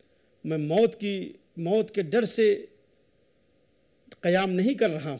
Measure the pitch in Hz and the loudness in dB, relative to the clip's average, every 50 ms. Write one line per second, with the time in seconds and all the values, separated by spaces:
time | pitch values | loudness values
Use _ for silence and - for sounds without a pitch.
0 | _ _ _ _ _ _ _ _ - 151 160 156 147 147 160 202 233 220 226 - | _ _ _ _ _ _ _ _ -6 -6 -4 -4 -2 0 2 4 4 2 2 -2
1 | 208 202 202 190 180 - - - _ _ - 170 165 170 202 220 214 214 - 202 | -6 -4 -4 -4 -6 -10 -12 -18 _ _ -12 -6 -2 0 0 0 0 -2 -2 -4
2 | 180 147 196 240 233 180 - - 220 208 202 - - - _ _ _ _ _ _ | -2 0 0 0 0 0 2 2 4 4 2 0 -4 -12 _ _ _ _ _ _
3 | _ _ _ _ _ _ _ _ _ _ _ _ _ _ _ _ _ _ _ _ | _ _ _ _ _ _ _ _ _ _ _ _ _ _ _ _ _ _ _ _
4 | _ - - _ - 175 175 185 196 190 180 180 190 254 277 - - 190 156 156 | _ -20 -12 _ 0 2 2 2 2 0 0 2 2 2 2 2 0 0 0 -2
5 | 139 151 139 | -6 -8 -8